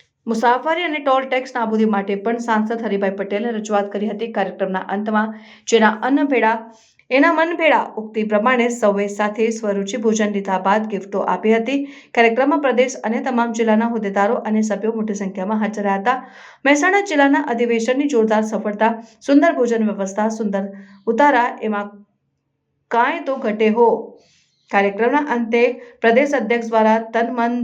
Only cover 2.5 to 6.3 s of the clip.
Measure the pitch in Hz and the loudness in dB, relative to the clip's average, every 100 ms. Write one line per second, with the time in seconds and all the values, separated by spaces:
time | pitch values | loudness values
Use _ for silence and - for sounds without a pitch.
2.5 | 220 214 226 220 196 196 196 190 202 240 | 0 0 -4 -4 -2 -2 -4 -4 -4 -4
3.5 | 214 214 208 202 208 214 208 226 220 190 | -6 -2 -2 -2 -4 -4 -6 -6 -4 -4
4.5 | - 190 185 - 202 214 214 220 214 - | -4 -4 -4 -6 -6 -2 -2 -2 -6 -18
5.5 | - - 226 214 214 247 285 285 | -20 0 2 4 2 -2 0 0